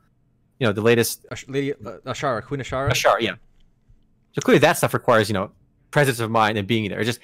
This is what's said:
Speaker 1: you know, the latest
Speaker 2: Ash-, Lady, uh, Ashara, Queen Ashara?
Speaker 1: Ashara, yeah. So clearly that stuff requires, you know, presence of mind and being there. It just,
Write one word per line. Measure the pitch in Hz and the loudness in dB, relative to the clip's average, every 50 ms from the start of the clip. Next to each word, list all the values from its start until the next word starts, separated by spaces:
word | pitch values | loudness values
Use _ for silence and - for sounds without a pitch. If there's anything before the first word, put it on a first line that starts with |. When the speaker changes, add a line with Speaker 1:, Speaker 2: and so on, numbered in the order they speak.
| _ _ _ _ _ _ _ _ _ _ _ - | _ _ _ _ _ _ _ _ _ _ _ -2
Speaker 1:
you | 131 | -2
know, | 110 98 | 0 0
the | 107 | 2
latest | 104 117 120 117 113 - - - - - | 2 4 4 4 2 0 -4 -10 -14 -16
Speaker 2:
Ash-, | - - - | -16 -16 -12
Lady, | - 131 139 139 135 143 | -8 -6 -4 -4 -4 -6
uh, | - 107 101 92 - - | -8 -12 -16 -16 -14 -12
Ashara, | 127 123 - 151 139 120 107 - | -12 -8 -6 -4 -4 -4 -4 -6
Queen | - 143 135 | -8 -10 -10
Ashara? | 127 - 135 131 135 143 | -8 -6 -6 -4 -2 -2
Speaker 1:
Ashara, | 151 - - 143 107 98 | -2 2 2 2 4 2
yeah. | 117 101 90 - _ _ _ _ _ _ _ _ _ _ _ _ _ _ _ _ _ _ - | 2 -2 -4 -6 _ _ _ _ _ _ _ _ _ _ _ _ _ _ _ _ _ _ -10
So | - | -4
clearly | - - 247 156 | 2 4 4 6
that | 135 156 170 | 6 4 4
stuff | - - 123 - | 2 0 -2 -2
requires, | 120 - - 120 110 107 101 | 0 2 2 4 4 2 2
you | 107 | -2
know, | 92 98 - - _ _ _ _ _ _ _ | -4 -4 -6 -10 _ _ _ _ _ _ _
presence | - 147 143 131 120 117 | 0 2 2 2 0 -2
of | 117 110 | -4 -2
mind | 113 113 110 104 113 | 2 2 2 2 2
and | 107 98 | -2 -2
being | 92 117 113 107 95 | -2 -2 -2 -2 -4
there. | 90 95 | -4 -4
It | 110 | -4
just, | 117 117 - | -4 -4 -6